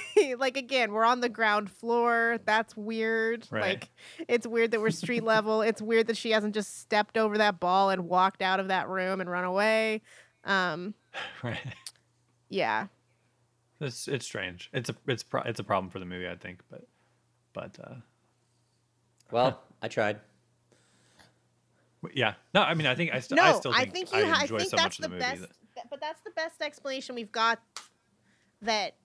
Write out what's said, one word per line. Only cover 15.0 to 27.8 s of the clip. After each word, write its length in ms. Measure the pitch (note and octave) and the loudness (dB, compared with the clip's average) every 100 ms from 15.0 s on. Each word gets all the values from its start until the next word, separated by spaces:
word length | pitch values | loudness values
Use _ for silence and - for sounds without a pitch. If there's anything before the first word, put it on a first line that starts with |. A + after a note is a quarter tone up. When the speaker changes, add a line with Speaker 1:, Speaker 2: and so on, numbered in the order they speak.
| - | -4
Speaker 2:
it's 160 | A#2+ | -6
pro-, 200 | - - | -4 -4
it's 180 | - A2+ | -4 -6
a 40 | |
problem 260 | - G2+ F#2 | -2 -2 -2
for 80 | F#2+ | -8
the 60 | F2+ | -10
movie, 200 | F2+ F2+ | -8 -8
I 60 | |
think, 280 | F2+ F#2 F2+ _ | -10 -14 -18 _
but, 200 | - - _ _ _ _ _ _ | -20 -20 _ _ _ _ _ _
but, 260 | - - - | -14 -14 -14
uh, 160 | - C3 - _ _ _ _ _ _ _ _ _ _ _ _ | -18 -18 -20 _ _ _ _ _ _ _ _ _ _ _ _
Speaker 3:
Well, 200 | A2+ B2+ | 2 2
Speaker 2:
huh. 40 | A#2+ - _ | 0 -12 _
Speaker 3:
I 60 | A2+ | -6
tried. 320 | - G#2+ G#2+ - _ _ _ _ _ _ _ _ _ _ _ _ _ _ _ _ _ - | -2 -2 -2 -10 _ _ _ _ _ _ _ _ _ _ _ _ _ _ _ _ _ -8
Speaker 2:
Yeah. 200 | C3+ A2 - _ | -2 0 -2 _
No, 80 | F#3+ | 2
I 120 | D#3 | 4
mean, 120 | E3 D3 | 2 0
I 80 | |
think 180 | B2+ E3+ | 0 -2
I 60 | B2+ | -4
st-, 200 | - C#4 | 0 4
I 40 | |
Speaker 1:
No, 80 | F4+ | 6
Speaker 2:
still 200 | A3+ C#3+ | 6 2
Speaker 1:
I 120 | A3 | 2
Speaker 2:
think 80 | C4 | 0
Speaker 1:
think 200 | F4 F4+ | -4 -2
you 120 | - | 2
Speaker 2:
I 40 | F4 | 4
Speaker 1:
ha-, 80 | D#4 | 2
I 20 | |
Speaker 2:
enjoy 160 | C#4+ A3 | 0 -2
Speaker 1:
think 120 | F#4+ | 0
Speaker 2:
so 60 | - | 2
Speaker 1:
that's 80 | |
Speaker 2:
much 140 | - - | 0 -2
of 40 | |
the 60 | - | -8
Speaker 1:
the 60 | |
Speaker 2:
movie 60 | F2+ | -4
Speaker 1:
best, 200 | - - | -6 -6
Speaker 2:
that 80 | - _ _ | -12 _ _
Speaker 1:
th-, 120 | - A#3+ | -18 -16
but 100 | C#4 | -10
that's 200 | D4+ E4 | -10 -10
the 80 | F#4+ | -10
best 320 | E4 E4 - | -6 -6 -6
explanation 520 | D4+ D4 C#4 C4+ C4 | -10 -8 -8 -8 -8
we've 180 | B3 G#3 | -10 -6
got, 300 | A#3 A3+ A3 _ - | 0 2 2 _ -18